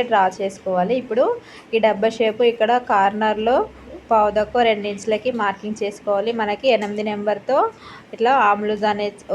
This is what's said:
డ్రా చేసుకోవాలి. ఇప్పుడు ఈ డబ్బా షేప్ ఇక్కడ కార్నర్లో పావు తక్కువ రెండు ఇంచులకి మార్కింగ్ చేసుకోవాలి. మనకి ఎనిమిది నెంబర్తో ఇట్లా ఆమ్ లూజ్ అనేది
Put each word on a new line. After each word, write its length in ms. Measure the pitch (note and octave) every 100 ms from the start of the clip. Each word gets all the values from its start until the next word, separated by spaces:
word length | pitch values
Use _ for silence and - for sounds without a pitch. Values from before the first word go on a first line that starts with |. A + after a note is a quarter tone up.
| A#3+
డ్రా 140 | G#3+ F#3 F#3
చేసుకోవాలి. 560 | F#3+ G3 G3 F3+ F3+ B3+
ఇప్పుడు 220 | B3 A3 F4 A#4+ - - -
ఈ 40 | A3+ A3
డబ్బా 240 | G3+ A3 A3
షేప్ 240 | A3 G#3+ A#3+
ఇక్కడ 220 | A3+ G#3+ B3 B3
కార్నర్లో 640 | G#3 G3 G#3+ G#3+ G#3+ A3 C#4 A4 - - F4 -
పావు 200 | A3 G#3 G#3
తక్కువ 240 | G#3+ B3 A#3
రెండు 180 | G#3 G3+
ఇంచులకి 380 | G3 A3 G#3+ B3+ A#3+
మార్కింగ్ 400 | G3+ G3 G#3 G#3+
చేసుకోవాలి. 500 | G3+ G#3 G#3 G3+ A3 A3+
మనకి 260 | G#3 G#3 C4+ A3
ఎనిమిది 280 | G#3 G#3 G#3+
నెంబర్తో 480 | G#3 G#3 G3+ - C#4 A4+ - - - - G#3
ఇట్లా 160 | A#3 C4+ G#3
ఆమ్ 180 | G#3 G#3
లూజ్ 160 | G#3+ G#3
అనేది 340 | G#3 G#3 - -